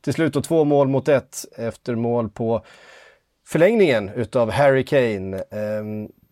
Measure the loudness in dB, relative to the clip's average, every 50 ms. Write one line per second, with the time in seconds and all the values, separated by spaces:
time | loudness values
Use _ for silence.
0 | _ -4 -2 0 0 0 0 -2 -4 0 0 2 2 4 4 2 2 2 2 -2
1 | 2 2 0 0 0 _ -16 -16 -16 -16 _ -10 -8 -8 -8 -10 _ -6 -4 -4
2 | -2 -2 -2 -2 -2 -4 _ -6 -4 -2 -2 -4 -4 -10 -20 -20 -20 -20 -20 -20
3 | -20 -20 _ _ _ _ _ _ _ -6 0 2 2 4 4 4 4 4 4 0
4 | -2 -4 -6 -6 -6 -2 0 0 0 0 2 2 4 4 4 4 0 2 2 2
5 | 2 2 0 -2 -4 -6 -6 -8 -8 _ -8 -8 -6 -4 -6 -6 -6 -6 -8 -8
6 | -10 -12 -14 _ _ _